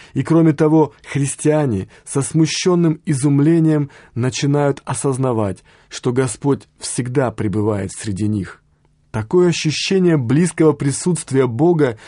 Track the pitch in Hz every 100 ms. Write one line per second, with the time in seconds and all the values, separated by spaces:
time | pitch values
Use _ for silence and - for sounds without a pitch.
0 | - 127 - 160 165 151 156 160 147 -
1 | - 139 139 - 151 151 147 101 95 -
2 | - 139 135 156 156 - 185 180 170 156
3 | - 139 147 139 143 170 160 151 143 -
4 | - - 123 - 143 143 143 139 - 139
5 | 143 127 131 113 104 92 _ _ _ -
6 | 127 123 127 - 143 135 - _ - -
7 | 123 127 123 110 107 101 107 104 98 -
8 | - 95 104 104 92 - _ _ _ _
9 | _ 110 110 180 180 160 160 139 - 196
10 | 180 160 117 135 175 - 156 147 143 135
11 | - 170 - 135 123 113 165 175 139 110